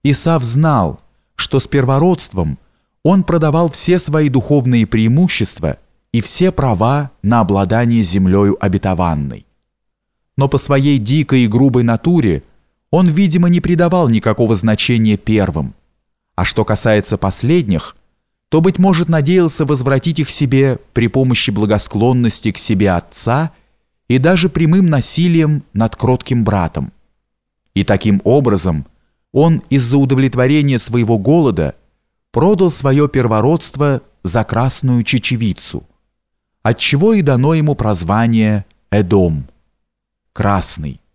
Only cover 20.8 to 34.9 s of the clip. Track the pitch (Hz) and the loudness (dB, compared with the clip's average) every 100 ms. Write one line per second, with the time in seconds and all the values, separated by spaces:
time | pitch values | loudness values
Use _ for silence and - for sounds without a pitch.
20.8 | - - 117 131 131 117 - 101 104 104 | -6 -2 0 0 0 0 -2 -2 0 0
21.8 | - 101 117 127 120 - 110 - - 101 | -2 -2 0 2 0 -2 -6 -6 -4 0
22.8 | 101 87 - - - 131 160 _ _ _ | 2 0 -4 -6 -2 -2 -4 _ _ _
23.8 | _ _ _ 127 151 185 180 - 165 185 | _ _ _ 0 2 2 0 0 2 4
24.8 | 180 147 - - 175 165 151 147 - 101 | 2 0 -2 -2 0 2 2 -2 -4 -2
25.8 | 113 - 123 127 - 123 104 98 82 73 | -2 -2 -2 -2 -2 -2 0 0 -2 -6
26.8 | 67 _ _ _ _ _ _ _ _ 98 | -10 _ _ _ _ _ _ _ _ -4
27.8 | 98 101 107 98 - 139 135 98 95 76 | 0 0 2 0 2 2 2 0 -2 -4
28.8 | 67 _ _ _ _ - 165 160 - 135 | -8 _ _ _ _ 0 2 0 0 -2
29.8 | 117 139 135 131 135 123 127 151 143 127 | 0 0 2 2 0 0 2 2 0 -2
30.8 | - 120 113 113 101 170 143 87 73 - | -2 -2 0 0 2 2 2 0 -4 -6
31.8 | _ _ _ _ _ 117 170 202 185 - | _ _ _ _ _ 0 0 2 0 0
32.8 | 139 139 147 131 117 110 120 165 - 131 | 0 0 0 0 0 0 0 -2 -4 -4
33.8 | 147 131 _ _ 90 113 107 117 131 - | -2 -2 _ _ -4 -4 -2 -2 -2 -2
34.8 | 131 | -2